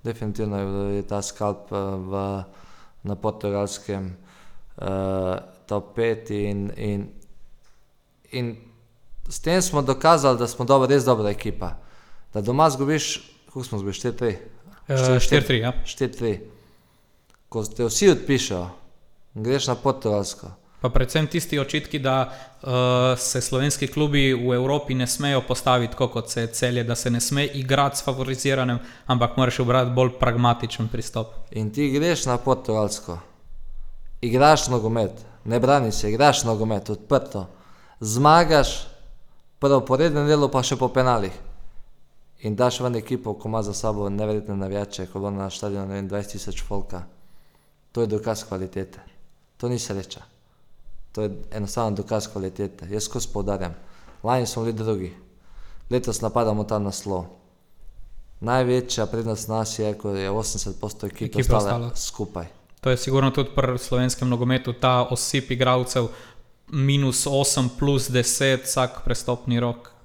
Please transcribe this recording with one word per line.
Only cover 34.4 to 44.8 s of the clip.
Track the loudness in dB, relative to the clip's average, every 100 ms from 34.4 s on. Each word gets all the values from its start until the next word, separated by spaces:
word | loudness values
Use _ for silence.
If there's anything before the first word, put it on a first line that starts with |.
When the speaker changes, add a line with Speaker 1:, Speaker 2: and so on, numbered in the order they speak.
| 8 8 4
Speaker 1:
nogomet, | 0 2 0 0 -2 -16 -14
ne | -2 2
brani | 4 4 4
se, | 0 0
igraš | 6 6 6
nogomet, | 0 0 0 -2 -4
odprto. | -8 0 0 0 -10 -10 -16 -20 -20 -20 -8
Zmagaš, | -4 4 8 8 8 6 4 0 -8 -12 -18 -18 -18 -20 -20 0
prvo | 4 4
po | 4 2
rednem | 4 4 4
delu, | 4 4
pa | 2
še | 0 0
po | 0
penalih. | 2 4 2 0 -6 -12 -10 -12 -12 -14 -18 -20 -20 -20 -10
In | -6
daš | 0 0 2
ven | -2 -2
ekipo, | -4 -4 -4
ko | -6 -4
ima | -4
za | -2
sabo | -2 -2 -2 -2
neverjetne | -2 -2 -2 -4 -6
navijače, | -4 -4